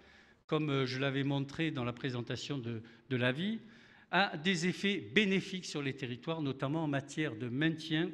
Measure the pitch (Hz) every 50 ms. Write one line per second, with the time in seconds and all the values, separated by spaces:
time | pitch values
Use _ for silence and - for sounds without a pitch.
0 | - - - - - - - _ _ - 156 151 156 147 135 135 135 120 123 127
1 | 139 139 131 139 135 139 143 139 139 139 - - 165 156 107 131 120 120 120 -
2 | - 135 123 123 117 - 127 117 - - 147 139 113 117 117 110 110 - - -
3 | - - 127 120 123 127 127 147 180 208 226 226 - - - - - - - -
4 | - - - 175 202 202 - 160 147 190 190 160 165 185 165 - - 196 208 165
5 | 117 104 123 190 220 190 196 185 - - 180 185 - - - 151 143 135 127 -
6 | 135 120 123 120 - 165 165 165 151 135 131 135 143 135 151 165 160 147 139 135
7 | 139 139 - 160 156 143 113 107 123 120 117 135 156 165 160 156 - - 156 156
8 | 175 180